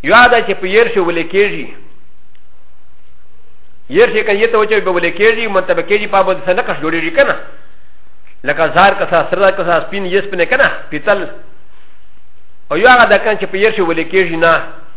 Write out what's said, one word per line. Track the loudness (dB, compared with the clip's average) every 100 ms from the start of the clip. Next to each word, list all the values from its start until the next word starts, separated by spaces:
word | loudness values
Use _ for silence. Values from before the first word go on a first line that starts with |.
یو | 4
دا | 6 6 4
چې | 2
په | -4 2
ير | 2 2
شي | 2
ولې | 0 -2 -2
کېږي. | 0 0 -2 -8 -8 -8 -8 -8 -8 -8 -8 -8 -8 -8 -8 -8 -8 -8 -8 -8 -8 -6 -6 -6 -8 0
ير | 4 4
شي | 2
که | 0
یې | 0 2
ته | 2
وچوي، | 2 2
به | 2
ولې | 0 0 2
کېږي، | 2 2 0
منطبه | 0 0 -2
کېږي، | 0 -2 2
په | 2
باندې | 2 0 0
څه |
نقش | -2 -2 -4
جوړېږي | -2 -2 0 2
که |
نه. | 2 0 -6 -8 -8 -8 -8 -8 -8 -8 -8 -4
لکه | -2 0 2
زار | 4 4
کسه، | 2 0 0 0
سره | 2 2
کسه، | 2 0 0
سپین | 0 -6 -2
یس | -2
پنې | -2 -2
که | 0 2
نه، | 2 0 -6
پیتل. | -4 0 0 -2 -8 -8 -8 -8 -8 -8 -8 -8 -8 -8 -8 -8 -8 -4
او | 4
یو | 6
هغه | 8
دا | 6 4
کنه | 2
چې | -2
په | -4 0
ير | 0
شي | 2
ولې | 0 0 0
کېږي | 0 0 2
نه. | 2 2 0 -8 -8